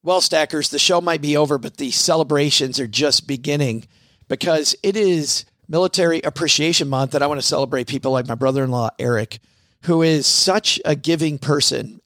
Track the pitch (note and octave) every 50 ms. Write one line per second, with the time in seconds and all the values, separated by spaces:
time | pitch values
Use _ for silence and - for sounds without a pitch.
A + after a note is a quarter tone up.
0 | _ E3 F#3 F#3 - - - D#3 D#3 - - D3+ C#3 - - C#3+ - - F3+ F3
1 | F3 F3 E3 D#3 C#3+ D3 D3 D3 D3+ C#3 C#3+ C3 A2+ A2+ - - C#3+ B2+ - -
2 | - - D#3+ D#3+ D#3 C3 D3+ C#3+ C#3+ D3 - - C#3+ C3 B2+ C#3 C3 A2+ G#2 -
3 | D3 C#3+ C3 - - - C#3 B2 B2+ D3 D3 D3 C#3+ B2+ A2+ A2+ - _ _ _
4 | _ _ _ _ _ _ C3 - - F3 D#3+ D#3 D3 - - - - F#3 G3 A3
5 | G#3 F#3 F3 D#3+ D3 C#3 - - - _ _ _ _ - D#3 E3+ F#3 F3+ - F#3+
6 | F3 E3+ E3 E3 - D3+ - - E3 D3 - - D3 E3 E3+ - D3 C#3 C3+ C3
7 | C3+ C3 - C#3+ C#3+ D3 D3 C#3 - - D#3 C#3+ C#3 A#2+ C#3+ C3 B2 - C#3 C3
8 | - C3+ C3 B2+ B2 A#2+ A#2 A#2 C3+ C3 C3 C#3 C3+ C3 B2 B2 A#2 A2 - -
9 | - B2 A#2+ A2 G#2+ - - - _ _ _ _ _ _ _ _ - F3 E3+ E3
10 | D#3+ E3 D#3 D3+ C3 - - - - F#3+ F#3 G#3+ - - - - - - D3+ C#3+
11 | - D#3 E3+ D#3 D#3+ D#3+ D3+ C3+ - C#3 C#3+ C#3+ C#3+ - - B2+ - - - -
12 | _